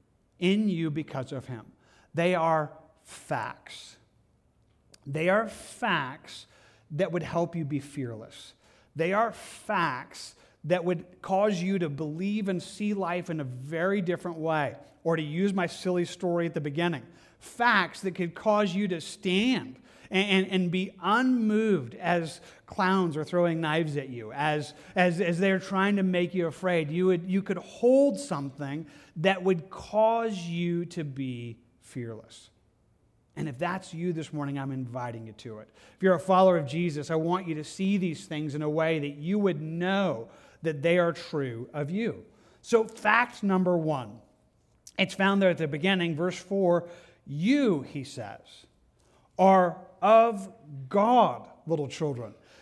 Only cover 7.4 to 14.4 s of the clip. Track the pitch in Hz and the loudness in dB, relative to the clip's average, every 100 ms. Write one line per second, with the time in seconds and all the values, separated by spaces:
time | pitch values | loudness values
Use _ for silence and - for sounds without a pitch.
7.4 | 170 175 147 143 139 147 123 113 110 - | -2 -4 -4 -6 -6 -8 -8 -10 -16 -20
8.4 | - - _ _ _ 139 165 202 226 - | -20 -20 _ _ _ -4 -2 0 0 -4
9.4 | - - - 202 165 127 143 - - - | -16 -12 -4 0 0 -2 -10 -16 -18 -20
10.4 | _ _ 151 180 175 175 - - - 190 | _ _ -2 0 0 -2 -6 -16 -2 2
11.4 | 214 185 180 196 170 143 156 156 190 214 | 2 0 0 0 -2 -4 -6 -4 -4 -2
12.4 | 196 185 - - 208 202 170 175 175 160 | -2 -4 -6 -6 -4 -2 -2 -4 -4 -6
13.4 | 135 123 135 160 185 202 175 170 175 160 | -6 -10 -8 -2 0 0 0 -4 -6 -4